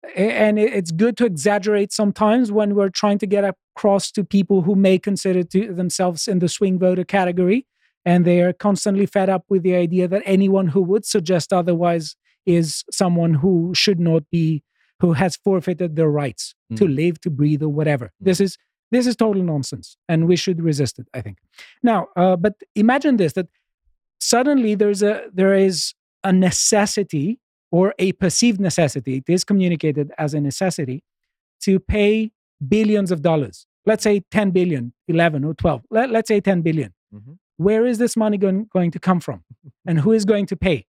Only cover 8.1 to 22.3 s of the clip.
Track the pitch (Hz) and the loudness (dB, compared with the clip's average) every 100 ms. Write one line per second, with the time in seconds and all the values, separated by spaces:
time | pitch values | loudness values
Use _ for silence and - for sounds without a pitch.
8.1 | 175 175 175 180 175 208 196 214 196 196 | 2 4 4 2 0 -2 -2 -2 0 0
9.1 | 202 190 185 - 196 180 180 170 185 180 | 0 0 -2 0 0 2 0 0 0 0
10.1 | 190 208 196 196 190 185 180 180 208 - | -2 0 2 2 2 0 0 0 -2 0
11.1 | 214 160 180 - 185 175 170 175 170 151 | -4 0 -2 0 -2 0 0 0 -2 -6
12.1 | - _ _ - 170 160 - - - 190 | -16 _ _ 0 2 2 -4 -10 -4 0
13.1 | 170 170 156 180 175 170 180 - 180 170 | 0 2 2 2 2 0 0 0 0 2
14.1 | 160 151 170 160 156 _ _ _ _ 180 | 0 0 -2 0 -2 _ _ _ _ 0
15.1 | 151 185 - - 190 175 165 180 156 160 | 2 -2 -2 -2 -2 -2 -4 -4 0 0
16.1 | 147 143 - - _ _ 113 196 139 170 | 0 -4 -8 -16 _ _ 0 0 2 -2
17.1 | 160 180 135 147 151 151 147 156 143 110 | -2 -6 0 0 0 -2 -2 -2 -2 -4
18.1 | _ 190 180 196 - _ _ _ 247 247 | _ -2 0 0 -2 _ _ _ 0 0
19.1 | 233 226 196 180 151 131 113 - _ - | 0 0 0 -2 -2 -6 -12 -16 _ -2
20.1 | 165 165 175 - 170 165 143 135 - 120 | 0 2 2 0 -2 -2 0 -2 -4 -14
21.1 | 131 107 95 _ - - _ 240 214 - | -12 -12 -16 _ -20 -20 _ 0 0 -2
22.1 | - 185 | 0 2